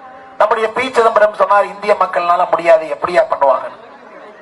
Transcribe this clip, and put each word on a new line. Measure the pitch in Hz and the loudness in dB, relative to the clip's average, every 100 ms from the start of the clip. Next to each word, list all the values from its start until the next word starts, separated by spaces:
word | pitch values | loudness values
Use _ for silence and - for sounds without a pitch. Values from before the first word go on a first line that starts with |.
| - - - - | -20 -20 -12 -2
நம்முடைய | 214 226 220 | 0 0 -2
பி | 233 262 | -4 -4
சிதம்பரம் | 247 220 202 214 - | 0 2 2 2 2
சொன்னார், | 190 202 185 | 0 2 0
"இந்திய | 196 208 202 | -4 -2 0
மக்கள்னால | - - 175 175 170 | 0 -2 0 0 0
முடியாது, | 165 170 165 156 | 0 4 2 2
எப்படியா | 147 170 175 156 | -6 -2 0 0
பண்ணுவாங்க?" | - 139 123 - - - - - - - - | 0 0 0 -4 -14 -20 -20 -20 -20 -20 -20